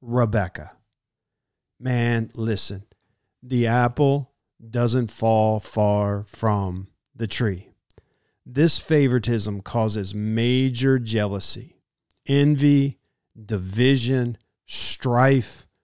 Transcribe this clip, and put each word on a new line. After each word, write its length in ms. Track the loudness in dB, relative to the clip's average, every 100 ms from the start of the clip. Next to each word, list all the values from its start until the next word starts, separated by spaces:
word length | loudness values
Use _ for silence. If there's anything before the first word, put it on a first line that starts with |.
Rebecca. 760 | -4 0 2 0 -4 -8 -18 _ _ _ _ _ _ _ _ _ _ _
Man, 500 | -2 0 0 0 -4 -6
listen, 480 | -4 -4 -4 -10 -14 _ _ _ _ _
the 240 | -4 0 2
apple 680 | 2 0 2 2 2 -4 _ _ _ -8
doesn't 420 | -2 0 0 -4
fall 480 | -2 2 2 2 0
far 680 | -4 0 2 2 0 -4
from 640 | -8 -4 -2 0 -2 -8 -12 _ _ -10
the 100 | -8
tree. 440 | -2 -2 -4 -12 _ _ -20 _ _ _ _
This 340 | -8 0 2 2
favoritism 840 | 0 2 4 2 0 -2 -2 -8
causes 520 | -4 -2 -2 -2 -6
major 840 | -4 -2 0 0 2 0 0 0 0
jealousy, 800 | 0 -2 -2 -4 -6 -8 -12 _ _ _ _ _ 0
envy, 720 | 2 4 4 4 4 2 -4 _ _ _ -20
division, 920 | -6 -6 -4 0 2 2 0 -2 -2 -8 _ _ -10
strife, 1000 | -6 -4 -4 0 4 4 4 0 -12 _ _